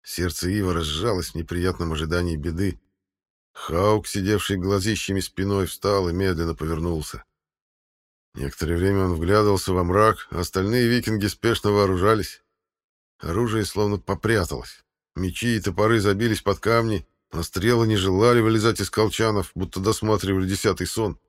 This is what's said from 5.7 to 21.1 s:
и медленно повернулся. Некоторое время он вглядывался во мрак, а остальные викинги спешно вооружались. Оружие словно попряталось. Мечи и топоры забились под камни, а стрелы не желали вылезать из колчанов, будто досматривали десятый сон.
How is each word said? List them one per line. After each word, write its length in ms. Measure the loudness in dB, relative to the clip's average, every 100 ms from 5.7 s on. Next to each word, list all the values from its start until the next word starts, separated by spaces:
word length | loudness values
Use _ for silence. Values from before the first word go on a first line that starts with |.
| -2 0 2 0
и 40 |
медленно 400 | 0 0 0 -2
повернулся. 720 | -4 -4 -2 -2 -4 -6 -12 -16 _ _ _ _ _ _ _ _ _ _ -10
Некоторое 420 | -10 -6 -4 0
время 280 | 2 2 0
он 100 | 0
вглядывался 580 | 2 4 4 2 0
во 100 | 0
мрак, 440 | 2 4 4 2 -6
а 120 | -6
остальные 460 | -4 -2 0 2 2
викинги 380 | 0 0 -2 -2
спешно 460 | -2 0 0 2
вооружались. 720 | 2 2 4 4 2 0 -12 _ _ _ _ _ _ _ _
Оружие 460 | -6 -4 -2 -2 -2
словно 320 | -2 -2 -2
попряталось. 840 | -4 -4 0 0 0 -6 -10 -20 _ _ _ -6
Мечи 420 | -6 -2 -2 0
и 20 |
топоры 400 | -2 0 2 4
забились 420 | 2 2 0 0
под 180 | -2 -2
камни, 460 | 2 2 2 -4 -6 _ _
а 120 | -8
стрелы 440 | -6 0 2 4 2
не 100 | 2
желали 420 | 2 4 4 6
вылезать 400 | 4 2 2 0
из 100 | -4
колчанов, 640 | 0 0 2 0 0 -4
будто 260 | -6 -6 -2
досматривали 680 | -2 0 0 0 0 0 0
десятый 400 | 0 0 0 -4
сон. 320 | -2 -4